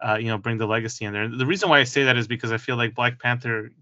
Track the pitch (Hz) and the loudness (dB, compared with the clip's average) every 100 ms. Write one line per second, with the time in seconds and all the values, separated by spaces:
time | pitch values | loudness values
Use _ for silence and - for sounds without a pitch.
0 | 110 107 113 110 117 113 110 113 110 - | -2 0 0 -2 -2 -2 0 0 -2 -6
1 | 107 104 110 123 131 190 196 147 131 143 | -6 -4 -4 -2 -2 0 4 6 6 2
2 | 135 120 110 120 117 113 - 123 117 110 | 4 2 0 -4 -2 -4 -2 -2 -2 0
3 | 120 120 123 123 123 113 107 - | -2 0 -2 -2 -2 -4 -4 -14